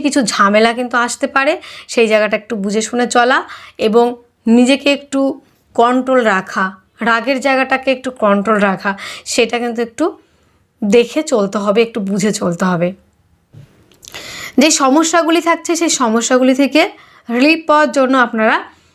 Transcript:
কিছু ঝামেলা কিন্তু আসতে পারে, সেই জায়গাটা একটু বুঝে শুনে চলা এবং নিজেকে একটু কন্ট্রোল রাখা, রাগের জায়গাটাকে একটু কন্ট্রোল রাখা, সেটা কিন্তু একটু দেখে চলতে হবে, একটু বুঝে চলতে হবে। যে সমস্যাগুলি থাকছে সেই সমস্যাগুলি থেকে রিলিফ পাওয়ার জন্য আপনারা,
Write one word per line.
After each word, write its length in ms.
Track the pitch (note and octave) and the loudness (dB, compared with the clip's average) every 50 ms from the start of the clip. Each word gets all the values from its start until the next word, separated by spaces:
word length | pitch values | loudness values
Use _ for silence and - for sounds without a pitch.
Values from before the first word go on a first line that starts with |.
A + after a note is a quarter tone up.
| C4+ | 0
কিছু 140 | C#4+ - D4 | 0 0 0
ঝামেলা 500 | A#3+ - - - G3+ G3+ G#3 G#3+ A3 A#3 A#3 | 0 0 0 0 2 2 4 4 2 2 0
কিন্তু 220 | A#3+ B3 A#3+ B3+ | -2 -6 -4 -2
আসতে 300 | A#3+ A#3+ A#3 - - C#4 | -2 -2 -2 -4 -6 -6
পারে, 260 | C4+ - C4 C4+ D4 E4+ F4+ - - - - - | -2 -2 0 0 0 -2 -4 -8 -16 -20 -20 -16
সেই 200 | - - B3+ A3+ | -4 0 0 2
জায়গাটা 280 | G#3 A3 G#3+ G#3+ G#3 A3 G#3 | 2 2 2 2 0 -2 -4
একটু 120 | G#3+ - A#3+ G3+ F#3+ | -6 -8 -8 -6 -4
বুঝে 180 | G#3 G3+ A3 | -4 -2 -4
শুনে 240 | G#3+ - - A#3+ A#3+ | -4 -2 -2 -2 -2
চলা 300 | A#3+ - B3 A#3+ B3 C4+ D#4+ F#4 - - - - - _ | 0 2 2 2 2 2 0 -2 -6 -14 -20 -20 -20 _
এবং 280 | - - A3 G#3 A#3 A#3+ A#3+ B3 - _ _ _ _ _ | -4 -2 2 2 2 2 2 -2 -8 _ _ _ _ _
নিজেকে 400 | A3+ A3+ A#3+ B3 B3 C#4 C#4 C#4 C#4+ C#4 | 2 4 4 4 4 2 2 2 0 -2
একটু 220 | C4+ C#4+ - - C4+ C4+ C4+ - - _ _ _ _ _ _ _ | -2 -4 -6 -2 -2 -2 -2 -4 -6 _ _ _ _ _ _ _
কন্ট্রোল 440 | - A#3 B3 B3 C4 B3+ C4+ C4 B3+ A#3 A3 G3 | 2 2 4 2 0 0 0 0 2 2 2 0
রাখা, 320 | F#3+ F#3+ - - G#3+ F#3+ F#3+ G3 - _ _ _ - A3+ A#3 | 0 -4 -4 -6 -4 -4 -4 -6 -12 _ _ _ -4 -2 0
রাগের 280 | A3+ A#3 A3 B3+ C#4 B3+ C4+ | 0 0 0 -2 -4 -2 0
জায়গাটাকে 440 | C#4 C4+ C4 C4 C4 C4 C4 C4 C4+ | 0 0 0 0 0 -2 -2 0 -2
একটু 180 | C4 C4 - B3+ B3+ - A3 | -2 -2 -4 -12 -6 -2 0
কন্ট্রোল 340 | G3+ G3+ G3+ G3 A3+ A3 G3+ G3+ G3+ | 2 2 2 0 0 0 2 2 0
রাখা, 220 | F#3+ - - G3+ G3 G3 - - - - - | 0 -2 -4 -6 -6 -6 -12 -16 -16 -16 -12
সেটা 300 | - - - A#3 A3 A#3+ A#3 A#3+ | -6 -2 -2 -2 0 -2 -4 -4
কিন্তু 180 | A#3+ A3+ A3+ | -6 -4 -6
একটু 240 | A#3 A3+ - - D4+ F4+ - - _ _ _ _ _ _ _ _ _ _ _ _ | -8 -8 -4 -4 -4 -4 -4 -8 _ _ _ _ _ _ _ _ _ _ _ _
দেখে 400 | A3 G3+ G3+ A#3+ A#3 - - D4+ D#4 | -2 2 4 4 2 2 -2 -4 -2
চলতে 340 | D#4 C#4 A3 G3+ G3 G3+ | 0 0 0 0 -2 -4
হবে, 220 | G#3 G3+ G#3 G3+ A#3 A3+ | -4 -2 0 0 0 0
একটু 120 | A3+ - A#3+ G3 F#3+ | 0 -2 -6 -6 -4
বুঝে 220 | G3+ G3+ F#3 A3 | -4 -2 -2 -2
চলতে 340 | G3+ - - F3+ E3+ E3+ G3 | -2 -2 -4 -4 -4 -2 -2
হবে। 240 | F#3 F3+ E3 F3 F3+ G3 - _ _ _ _ _ _ _ _ _ _ _ - - _ _ _ _ _ _ _ - - - - - - - - - - - | -2 -2 -2 -2 -4 -6 -10 _ _ _ _ _ _ _ _ _ _ _ -20 -20 _ _ _ _ _ _ _ -20 -20 -18 -18 -18 -16 -16 -14 -16 -2 2
যে 120 | - C4+ D#4+ | 2 4 4
সমস্যাগুলি 680 | D4+ - C#4+ C4 C4 D#4+ D#4+ D#4+ - E4+ D#4+ D#4+ E4 E4+ | 2 2 2 2 4 2 2 2 2 0 2 2 0 0
থাকছে 300 | E4 E4+ E4 E4 D#4+ - E4+ | 2 0 -2 -2 -2 -4 -2
সেই 160 | E4 E4+ D#4 - - | -2 0 -2 0 0
সমস্যাগুলি 520 | B3+ A3+ A3 A#3 A3+ - C4 B3+ C4 B3+ C4 | 0 0 0 -2 0 0 2 2 4 2 4
থেকে 260 | C4 C#4+ C4 - D4+ F4 G#4 - - - _ _ _ _ - | 2 0 2 2 2 0 0 -2 -12 -20 _ _ _ _ -6
রিলিফ 320 | A#3 B3 C4+ D4+ E4 D#4+ D#4+ | -2 2 2 2 2 0 0
পাওয়ার 220 | - D4 D4+ D4+ D4 | 0 2 2 2 2
জন্য 240 | - C#4+ C4 B3+ C4+ | 2 0 0 2 2
আপনারা, 380 | C4 B3 B3 B3 A3 G#3+ A3+ C#4 F4+ - - - _ _ _ _ | 2 0 0 0 0 0 0 0 0 -4 -10 -18 _ _ _ _